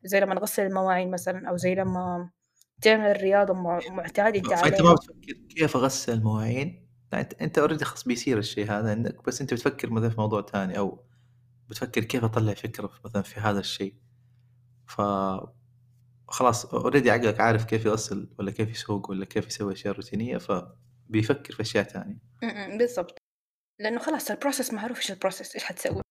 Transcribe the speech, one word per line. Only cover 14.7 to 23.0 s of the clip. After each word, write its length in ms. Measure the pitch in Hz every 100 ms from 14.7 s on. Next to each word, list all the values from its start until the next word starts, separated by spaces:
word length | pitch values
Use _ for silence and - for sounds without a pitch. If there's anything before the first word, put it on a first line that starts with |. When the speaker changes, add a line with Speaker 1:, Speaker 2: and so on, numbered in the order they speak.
| _ _
Speaker 2:
ف-، 140 | - 101 98 98 95 - _ _ _ _ _ _ _ -
خلاص 380 | - 127 117 -
already 420 | - - 147 120
عقلك 320 | 113 117 98
عارف 260 | 113 110 113
كيف 200 | 113 110
يغسل، 440 | 110 - 101 110 -
ولا 120 | 98
كيف 180 | 98 110
يسوق، 400 | 117 - 101 95
ولا 140 | 95 98
كيف 220 | 110 -
يسوي 260 | - 101
أشياء 200 | 95 104 98
روتينية، 420 | 104 104 120 123
فبيفكر 1160 | - 92 - - _ _ _ 110 110 143 -
في 80 | -
أشياء 220 | 107 107
تانية. 340 | 98 95 - 107 _ _
Speaker 1:
م-، 320 | 233 202 190 208
م، 20 |
بالضبط. 400 | 240 226